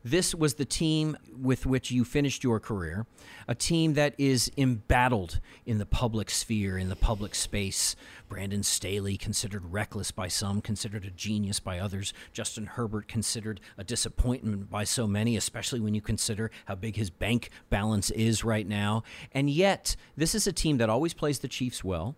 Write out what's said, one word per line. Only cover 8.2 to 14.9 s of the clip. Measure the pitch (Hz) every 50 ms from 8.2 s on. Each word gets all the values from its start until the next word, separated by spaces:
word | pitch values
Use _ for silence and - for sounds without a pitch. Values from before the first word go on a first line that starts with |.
| - -
Brandon | 104 92 98 98 101 101
Staley, | 98 - - - - 107 101 104 98 101 98
considered | 95 - 107 104 - - 101 98 104 87 85
reckless | 87 104 104 - - 104 90 -
by | - - 90 87
some, | - - 110 98 101 104
considered | - - 107 - - 110 101 110 90
a | 98
genius | 90 - - 101 107 104 104 98 101 -
by | - - 92 87
others. | 98 104 95 95 101 - - - - -
Justin | _ - 107 - - 113 104
Herbert, | - - - 120 107 107 104 101 -
considered | - 110 101 - - 120 101 110 107 92 - - -
a | -
disappointment | 95 - 117 - - 113 - - - 127 123 - - 110 104 98 98 -
by | 104 104 107
so | -